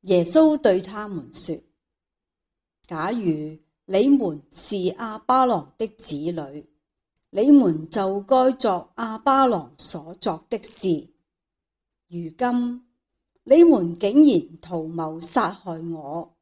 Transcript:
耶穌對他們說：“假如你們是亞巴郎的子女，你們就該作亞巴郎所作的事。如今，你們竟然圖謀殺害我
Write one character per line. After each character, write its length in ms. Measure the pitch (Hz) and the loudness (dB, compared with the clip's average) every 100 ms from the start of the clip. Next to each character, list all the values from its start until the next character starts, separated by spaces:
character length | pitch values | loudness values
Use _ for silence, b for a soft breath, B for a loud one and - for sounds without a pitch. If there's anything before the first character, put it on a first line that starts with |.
耶 200 | 185 185 170 | 0 0 4
穌 320 | 311 311 302 | 4 4 2
對 240 | 226 190 | 0 0
他 260 | 196 208 208 | -4 -14 -12
們 260 | 180 127 | -12 -8
說 220 | - - - _ _ _ _ _ _ _ _ _ _ _ _ _ | -4 -4 -4 _ _ _ _ _ _ _ _ _ _ _ _ _
：“假 240 | 165 175 | -10 -8
如 100 | 240 185 156 151 156 _ _ - | -4 -4 -6 -8 -16 _ _ -4
你 240 | 190 262 | 0 2
們 340 | 277 202 147 _ | 2 0 -8 _
是 240 | - - 196 | -2 0 0
亞 420 | 180 180 226 220 | -4 -6 -12 -12
巴 260 | - 254 254 | -2 0 0
郎 280 | 196 147 _ | -2 -6 _
的 100 | 226 _ | -10 _
子 200 | - 147 | 0 0
女， 520 | 160 170 139 147 - _ _ _ _ _ _ | -6 -8 -12 -16 -20 _ _ _ _ _ _
你 200 | - 262 | -2 4
們 380 | 285 208 156 160 | 6 4 -2 -4
就 300 | 208 190 202 | -4 -2 -6
該 280 | 196 262 254 | -2 0 0
作 400 | 254 220 180 - - | 0 -2 -2 -8 -12
亞 200 | 226 220 | -12 -6
巴 280 | 277 269 262 | -2 0 0
郎 260 | 196 143 - | -2 -8 -6
所 360 | - 165 156 175 | -4 -4 -10 -6
作 300 | 220 214 _ | -6 -6 _
的 80 | 214 | 0
事。 500 | - - 190 156 - _ _ _ _ _ _ _ _ _ _ | 4 4 4 0 -6 _ _ _ _ _ _ _ _ _ _
如 200 | 170 165 - | -14 -14 -6
今， 480 | 247 247 240 247 _ _ _ _ _ _ | -4 -4 -6 -10 _ _ _ _ _ _
你 200 | - 294 | 2 6
們 340 | 339 247 170 170 | 6 4 0 -4
竟 240 | 202 262 | 0 4
然 360 | 302 185 - 165 | 6 4 -2 -20
圖 320 | 170 175 160 | -12 -10 -8
謀 320 | 165 160 160 | -8 -10 0
殺 320 | 170 247 190 | 2 2 0
害 180 | 202 190 165 170 | -6 -14 -12 -10
我 460 | 160 143 165 - _ | -12 -10 -12 -12 _